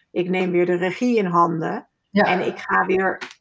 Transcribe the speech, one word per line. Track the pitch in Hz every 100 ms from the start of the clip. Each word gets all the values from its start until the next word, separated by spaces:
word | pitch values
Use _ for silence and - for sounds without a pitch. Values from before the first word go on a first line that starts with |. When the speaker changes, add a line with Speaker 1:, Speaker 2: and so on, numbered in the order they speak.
| _
Speaker 1:
Ik | 170 180
neem | 185 185
weer | 175 175
de | 175
regie | 185 180 247 233
in | 190
handen | 170 170 165 175 208 - _ _
Speaker 2:
Ja. | 196
Speaker 1:
en | - 180 180
ik | 175
ga | - 190 185
weer | 190 190 185 - -